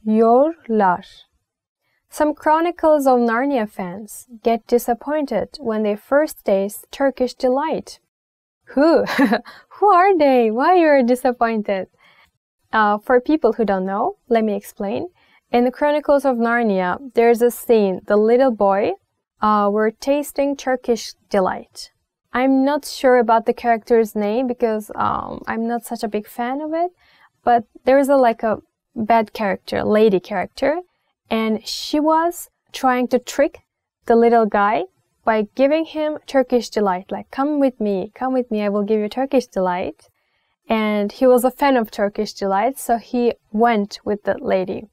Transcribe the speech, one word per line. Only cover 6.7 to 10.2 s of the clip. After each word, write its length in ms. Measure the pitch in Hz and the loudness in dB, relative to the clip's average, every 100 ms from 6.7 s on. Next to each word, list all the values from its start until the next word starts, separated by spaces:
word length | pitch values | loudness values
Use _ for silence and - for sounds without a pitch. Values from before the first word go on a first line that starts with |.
| - - | -8 -20
Turkish 440 | - 277 262 254 | -2 -2 -2 -6
delight. 640 | - 254 262 311 247 - - _ _ _ _ _ _ _ | -2 -2 0 -2 -6 -10 -20 _ _ _ _ _ _ _
Who? 320 | - 302 285 | 0 4 4
<laughs> 640 | - - 247 220 - - _ | 0 0 0 0 -4 -20 _
Who 200 | - 403 | 0 4
are 280 | 359 381 | 6 4
they? 340 | 381 | 4